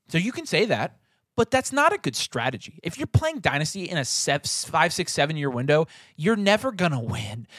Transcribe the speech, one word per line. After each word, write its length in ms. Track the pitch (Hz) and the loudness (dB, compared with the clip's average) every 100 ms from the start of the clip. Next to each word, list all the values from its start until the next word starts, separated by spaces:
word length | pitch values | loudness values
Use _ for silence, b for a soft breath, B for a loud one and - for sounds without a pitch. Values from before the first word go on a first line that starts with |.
| - | -4
so 100 | 160 | -2
you 140 | 202 | -2
can 160 | 294 320 | -4 -2
say 180 | 160 226 | 0 2
that. 320 | 123 156 _ _ _ _ - | 0 -2 _ _ _ _ -2
But 140 | 226 | 2
that's 220 | 262 262 | 2 0
not 180 | 269 311 | 2 2
a 60 | 403 | 2
good 180 | 147 117 | -2 -4
strategy. 640 | - 123 123 113 - 160 | -4 -2 -4 -4 -10 -12
If 160 | 170 208 | -10 -8
you're 100 | 302 | 2
playing 320 | - 311 302 | 2 2 0
Dynasty 500 | 156 139 156 196 180 | 0 0 -2 -6 -6
in 80 | 170 | -4
a 80 | 127 | -2
sev-, 400 | - - 143 - | -2 0 -2 -2
five, 480 | - - 165 170 | -6 -2 2 2
six, 180 | 175 170 | 2 -4
seven-year 380 | - 147 156 143 | 0 0 0 -4
window, 360 | 120 139 151 160 b b b | -2 2 4 2 b b b
you're 220 | 160 226 | 0 2
never 340 | 196 214 254 | 4 2 2
gonna 300 | 196 180 139 | 0 0 0
win. 440 | 113 - 104 120 113 | -4 -4 -6 -8 -14